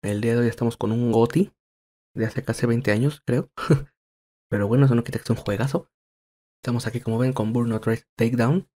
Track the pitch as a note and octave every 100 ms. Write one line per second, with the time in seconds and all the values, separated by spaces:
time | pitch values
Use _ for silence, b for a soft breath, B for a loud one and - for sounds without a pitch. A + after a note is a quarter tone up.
0 | G2+ G#2 A#2 A#2+ A#2+ A2+ A#2+ - G#2+ A2+
1 | A#2+ A2+ A#2 D#3+ G3 _ _ _ _ _
2 | _ - A2+ - - A2+ A#2+ A#2 A2+ G#2
3 | C3+ - - B2 - - - C3+ - _
4 | _ _ _ _ _ G#2 G2+ B2 C#3 A#2
5 | A#2 B2 - - - G2+ B2+ - - _
6 | _ _ _ _ _ _ - A#2+ A2+ A#2+
7 | - A2+ B2+ C3 G#2+ A#2+ A#2 A2 A2 A2+
8 | _ - A#2 A#2+ A#2 F3 -